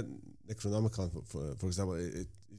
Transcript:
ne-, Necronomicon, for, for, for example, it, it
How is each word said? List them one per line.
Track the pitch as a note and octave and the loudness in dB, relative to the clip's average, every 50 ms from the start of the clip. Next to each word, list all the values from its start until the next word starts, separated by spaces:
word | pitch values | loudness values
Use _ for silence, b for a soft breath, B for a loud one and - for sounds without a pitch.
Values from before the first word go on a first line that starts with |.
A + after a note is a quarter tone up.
ne-, | - - - - - - - - - - A2 | 2 0 -4 -8 -10 -12 -14 -12 -8 -8 -6
Necronomicon, | - - G2+ G#2 A2 A2 A2 - G2 F#2 E2+ F2 | -2 2 4 4 6 6 6 4 4 0 0 0
for, | E2 - | -2 -4
for, | - - D2+ D2 C#2+ C#2+ | -4 -2 -2 -2 -2 -2
for | - F#2 F#2 | 0 0 0
example, | F2 F#2+ G2 F#2 F2+ | 2 2 2 2 2
it, | E2+ F2 E2 - | 0 0 -2 -2
it | E2+ F#2 - - - - - G2+ | -4 -4 -6 -8 -12 -16 -14 -16